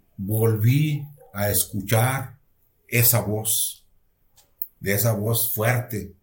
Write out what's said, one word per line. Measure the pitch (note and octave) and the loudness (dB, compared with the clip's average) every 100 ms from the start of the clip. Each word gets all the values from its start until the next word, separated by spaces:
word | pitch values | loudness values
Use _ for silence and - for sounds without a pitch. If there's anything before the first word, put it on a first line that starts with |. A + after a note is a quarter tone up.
| _ - | _ -8
Volví | F#2+ G#2+ A2+ G#2 A2+ C#3+ D3+ D3 - - - | -2 0 2 2 4 4 2 -2 -6 -18 -12
a | G2+ G2+ | -4 0
escuchar | G2 - G#2 F#2 A2 B2+ C3+ A#2+ - _ _ _ _ - | 0 -2 -4 0 2 2 0 -6 -14 _ _ _ _ -2
esa | A#2+ A#2 A#2 | 2 4 2
voz, | F#2+ G#2+ G#2+ - - - _ _ _ _ _ _ _ - - - | 0 -2 -2 -2 -4 -8 _ _ _ _ _ _ _ -20 -20 -8
de | F#2 | -4
esa | G2 A#2 | 0 0
voz | G#2 G#2+ A2+ - | 0 -2 -2 -2
fuerte. | - A2+ A#2+ - G#2 F2 - | 0 0 0 -2 -8 -10 -16